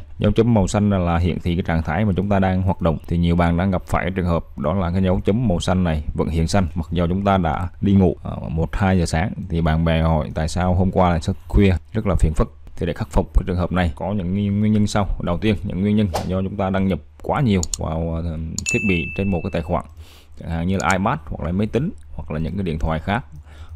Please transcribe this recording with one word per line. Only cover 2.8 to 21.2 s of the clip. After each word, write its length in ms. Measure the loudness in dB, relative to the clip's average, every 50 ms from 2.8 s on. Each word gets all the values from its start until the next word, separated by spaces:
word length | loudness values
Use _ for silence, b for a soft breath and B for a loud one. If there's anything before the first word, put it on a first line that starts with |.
động. 160 | 2 0 0 0 -4
Thì 100 | -2 0
nhiều 180 | 2 2 4 4
bạn 220 | 4 4 2 2
đang 140 | 2 2 0
gặp 120 | 0 -2 -2
phải 260 | -2 -2 -2 0 -2
trường 140 | -2 -2 0
hợp 320 | 0 0 0 -2 -6 -8
đó 160 | -4 -2 -2 0
là 180 | 0 -2 0
cái 120 | 0 2 2
dấu 160 | 2 2 2
chấm 280 | 2 0 0 2 2
màu 120 | 0 0 0
xanh 240 | 0 0 0 2 2
này 200 | 2 0 -2 -2 -4 -4
vẫn 160 | -2 -2 0
hiện 180 | 0 0 0
xanh 200 | 2 2 0 0 0 -4
mặc 120 | -6 -6 -4
dù 160 | -2 -2 0
chúng 160 | 0 0 0 2
ta 140 | 2 2
đã 320 | 2 2 0 -2 -2 -4 -8 -6 -2
đi 120 | 0 4 6
ngủ, 220 | 6 6 4 2 -2 -8
ờ, 140 | -8 -8 -8 -8 -6
một, 260 | -2 -2 -2 -2 0
hai 240 | 0 2 2 4 2
giờ 60 | 2
sáng. 260 | 2 0 -2 -2 -2 -4 -8 -8 -4
Thì 120 | -2 0
bạn 240 | 0 2 2 2 2
bè 160 | 2 2 2
hỏi 300 | 2 2 2 2 0 -2 -4
tại 120 | -4 -4
sao 260 | -2 -2 0 0 2 2
hôm 180 | 2 2 2
qua 180 | 4 4 4 4
là 100 | 4 2
rất 180 | 0 -2 -4 -4 -6
khuya, 280 | 0 4 4 6 6 4 2 -2 -4 -6
rất 140 | -2 0
là 80 | 0 2
phiền 180 | 4 4 4 4
phức. 220 | 2 0 -2 -2 -18 -18 -14 -8
Thì 80 | -6 -4
để 80 | -4 -4
khắc 140 | -4 -6 0
phục 200 | 0 0 0 2 0
cái 100 | 0 2
trường 100 | 2 0
hợp 140 | 0 0 0
này 200 | 2 2 2 0 0
có 180 | -2 -4 -4 -2
những 200 | -2 -2 -2 0
nguyên, 260 | 0 0 0 0 2
nguyên 140 | 2 2 4
nhân 140 | 4 2
sau. 200 | 2 2 0 0 0 -2 -2
Đầu 160 | -2 -2 -2
tiên, 180 | 0 2 0 0 0 -2
những 180 | -6 -2 0
nguyên 140 | 2 2 4
nhân 120 | 2 2 2 0 -4 -4
do 140 | -2 -2 -2
chúng 140 | -2 -4 -4
ta 140 | -2 -2 0
đăng 180 | 0 0 0
nhập 120 | 0 0 -2 -4 -14 -20 -10
quá 200 | -4 -2 0 2
nhiều 200 | 2 4 2 2 2 -2 -4
vào, 360 | -6 -4 -4 -4 -4 -4 -4 -4 -4 -4
ờ, 140 | -4 -4 -6 -6 -6 -6 -6 -4 -2 -2
thiết 60 | 0 0
bị 180 | 2 0 0 -2 -4 -4
trên 100 | -2 -2
một 120 | 0 0 -2 -2
cái 60 | -4
tài 100 | -4 -4
khoản, 240 | -2 -2 -2 -4 -4 -6 -16 B B B B B B B B -12
chẳng 100 | -8 -6
hạn 180 | -4 -2 0
như 100 | 0 0
là 120 | 0 2 2
iPad 280 | 2 2 0 -2 -2 -4